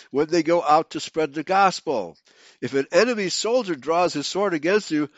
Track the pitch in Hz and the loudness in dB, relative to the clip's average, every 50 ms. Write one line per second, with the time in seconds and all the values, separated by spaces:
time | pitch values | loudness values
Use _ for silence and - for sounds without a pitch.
0 | - _ - 135 156 156 160 175 156 160 170 175 139 147 147 160 160 - - - | -14 _ -2 -2 0 0 0 0 2 2 2 2 4 4 4 4 2 0 -6 -10
1 | - - - 160 156 143 135 156 151 - 185 196 202 185 175 - - 165 139 110 | -10 -8 -4 -4 -4 -4 -4 -6 -4 0 2 4 4 2 2 -2 -6 -4 -4 -4
2 | 92 82 78 _ _ _ _ _ - - _ - 123 120 131 139 139 - 175 175 | -4 -6 -10 _ _ _ _ _ -20 -20 _ -10 -8 -4 -2 -2 -2 2 4 4
3 | 220 247 240 214 196 175 - - - 208 240 254 233 185 165 131 123 147 165 170 | 4 4 2 -2 -4 -4 -4 -4 -2 0 0 0 0 -2 -6 -6 -4 -2 0 2
4 | 180 165 - 147 139 - - 180 202 196 175 151 139 170 202 214 202 - 156 151 | 2 0 0 -2 -6 -4 -4 -2 -2 -2 -2 -2 0 0 0 0 0 0 -2 -2
5 | 151 139 _ | -2 -2 _